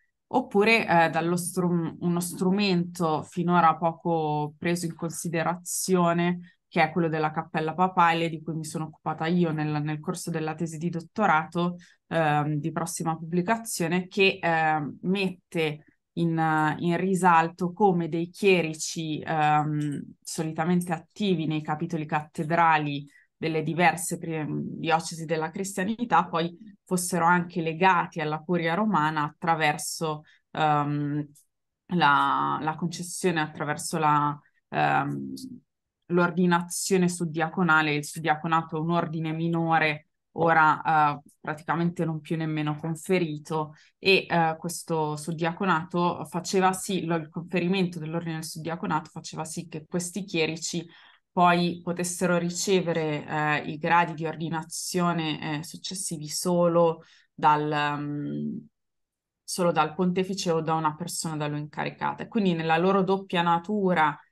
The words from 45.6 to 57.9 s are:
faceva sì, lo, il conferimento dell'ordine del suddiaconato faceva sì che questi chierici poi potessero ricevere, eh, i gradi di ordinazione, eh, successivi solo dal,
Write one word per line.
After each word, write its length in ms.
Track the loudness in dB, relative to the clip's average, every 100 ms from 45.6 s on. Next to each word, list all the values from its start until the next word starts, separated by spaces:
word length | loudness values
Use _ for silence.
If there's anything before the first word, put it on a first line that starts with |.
| 0 0 0 0 0 -2 -6
faceva 480 | -8 -2 2 2
sì, 320 | 0 -2 -4 -2
lo, 100 | -2
il 140 | -4
conferimento 680 | -10 -4 -2 0 2 0 -2
dell'ordine 380 | -6 -6 -4 -6
del 80 |
suddiaconato 640 | -8 -10 -8 -6 -4 -4 -4
faceva 360 | -12 -12 -10 -8
sì 220 | -10 -10
che 200 | -14 -8
questi 380 | -6 -6 -8 -6
chierici 640 | -2 -2 -4 -6 -6 -8 -14 -20 _ _
poi 480 | 2 4 4 2 -2
potessero 560 | -6 -4 -4 -2 0 2
ricevere, 880 | 0 -4 0 2 2 -2 -2 -4 -4
eh, 460 | -2 0 0 -2
i 60 | -6
gradi 360 | 2 2 2
di 120 | -2 -8
ordinazione, 1300 | -6 -6 -6 -6 -10 -6 0 0 0 -2 -4 -6 -6
eh, 40 |
successivi 640 | -8 -12 -12 -10 -8 -8 -8
solo 760 | -4 0 2 4 6 4 2 -8 _ _
dal, 640 | 0 4 4 2 0 -2